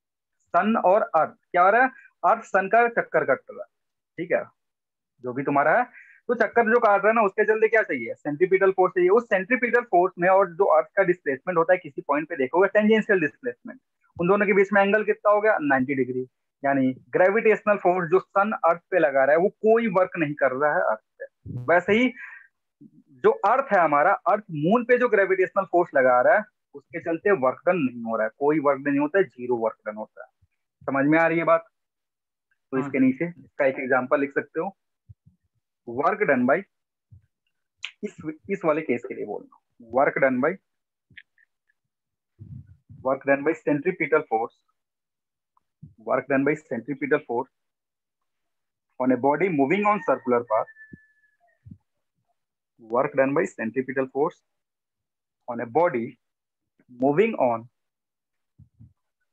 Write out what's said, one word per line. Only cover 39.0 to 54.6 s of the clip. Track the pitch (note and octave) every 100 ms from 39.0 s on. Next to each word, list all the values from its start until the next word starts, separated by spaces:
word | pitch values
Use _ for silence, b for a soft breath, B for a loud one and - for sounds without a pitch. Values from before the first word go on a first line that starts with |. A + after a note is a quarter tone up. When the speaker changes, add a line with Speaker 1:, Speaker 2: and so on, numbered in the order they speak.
| -
Speaker 1:
के |
लिए | A2+ G#2
बोल | F#2
रहा | - _
हूँ, | _ _ A#2
work | A#2+ D3+ D#3+
done | C3+ B2+
by, | D3+ F#3+ _ _ _ _ _ - - _ _ _ _ _ _ _ _ _ _ _ - - - _ _ - B2+
work | C3+ C3+
done | C#3 C#3+
by | E3
centripetal | D#3 D3 E3 F3+ D3+ D#3 -
force, | A2 A#2 _ _ _ _ _ _ _ _ _ _ _ _ _ - _ A2+
work | B2+ C3
done | C3+
by | C#3 D3+
centripetal | - A#2+ A2+ C#3+ C#3 C#3+ -
force | A#2+ C3 _ _ _ _ _ _ _ _ _ _ _ _ _ _ -
on | B2+
a | B2 C#3
body | D3+ G3
moving | D3 C3+ G3 G#3
on | G#3 F3+
circular | B2+ B2+ A#2+ A#2+
path, | A2 - - - - _ _ _ _ _ _ - - _ _ _ _ _ _ _ _ _ _
work | A2+ A#2+ D3 C#3
done | C3+
by | D3 G3
centripetal | - A2 B2+ C3 C3 C3
force | C3+ D#3+ - _ _